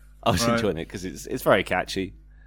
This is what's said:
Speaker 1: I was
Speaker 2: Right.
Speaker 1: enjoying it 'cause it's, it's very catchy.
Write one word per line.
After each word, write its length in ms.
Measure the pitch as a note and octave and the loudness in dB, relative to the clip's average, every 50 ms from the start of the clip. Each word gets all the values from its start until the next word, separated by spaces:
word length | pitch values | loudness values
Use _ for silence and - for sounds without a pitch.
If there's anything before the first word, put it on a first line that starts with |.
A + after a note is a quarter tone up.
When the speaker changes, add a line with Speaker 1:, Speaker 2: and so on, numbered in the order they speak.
| - - - - - | -20 -20 -18 -4 0
Speaker 1:
I 80 | A#2 | 2
was 160 | A2 F2 - | 2 2 2
Speaker 2:
Right. 80 | A#2 A#2 | 2 2
Speaker 1:
enjoying 240 | A#2 A2+ G2+ E2+ D#2+ | 2 2 0 0 -2
it 80 | E2 - | -4 -8
'cause 160 | - G2 F2 | -8 -10 -8
it's, 220 | F#2 C#2 - - | -8 -10 -10 -10
it's 160 | - - C3 - | -6 -6 -2 4
very 200 | D#3+ A#2+ G2 F2+ | 4 4 4 4
catchy. 520 | - F#2 F2+ - - - G2 F#2+ F#2 - - - - - - - | 2 0 0 0 -2 -2 -4 -4 -4 -8 -14 -20 -20 -20 -20 -20